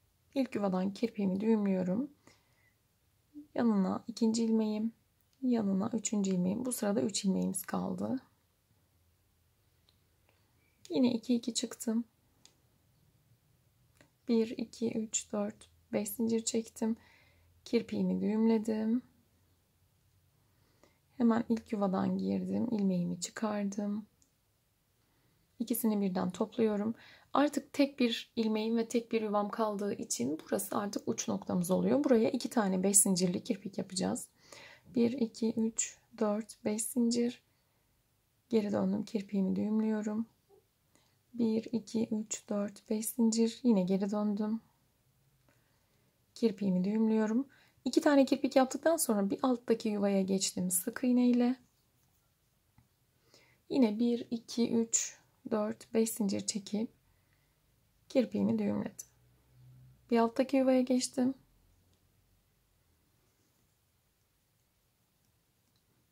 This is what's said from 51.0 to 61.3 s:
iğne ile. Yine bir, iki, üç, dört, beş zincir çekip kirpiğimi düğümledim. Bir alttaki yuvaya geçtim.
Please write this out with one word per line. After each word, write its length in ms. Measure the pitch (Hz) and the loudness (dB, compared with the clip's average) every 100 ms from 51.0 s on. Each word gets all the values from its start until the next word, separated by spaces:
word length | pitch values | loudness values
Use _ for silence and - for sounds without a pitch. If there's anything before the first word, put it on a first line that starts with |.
iğne 240 | 247 247 247 | 2 4 4
ile. 260 | 240 247 254 _ _ _ _ _ _ _ _ _ _ _ _ _ _ _ _ _ - _ _ - | 4 2 0 _ _ _ _ _ _ _ _ _ _ _ _ _ _ _ _ _ -20 _ _ -2
Yine 300 | 277 220 208 | 2 2 2
bir, 280 | 240 240 - | 0 0 -4
iki, 400 | 233 - - 233 | -10 -6 -2 0
üç, 460 | 233 226 - - - _ _ - | 0 0 -2 -4 -12 _ _ -6
dört, 420 | 214 214 220 - | -4 -4 -8 -4
beş 180 | 226 226 | 0 0
zincir 340 | - 202 208 196 | 0 -2 -2 -4
çekip 440 | 214 - 208 233 _ _ _ _ _ _ _ _ _ _ _ - | -8 -4 -4 -4 _ _ _ _ _ _ _ _ _ _ _ -2
kirpiğimi 500 | 269 214 208 202 226 | 0 2 0 0 0
düğümledim. 480 | 208 208 - - - _ _ _ _ _ - - - - - | -2 -2 -6 -10 -20 _ _ _ _ _ -20 -20 -20 -14 0
Bir 60 | 233 | 2
alttaki 400 | 226 226 254 269 | 2 2 2 2
yuvaya 240 | 262 254 | 4 4
geçtim. 520 | 254 254 - - 254 | 4 2 0 0 -2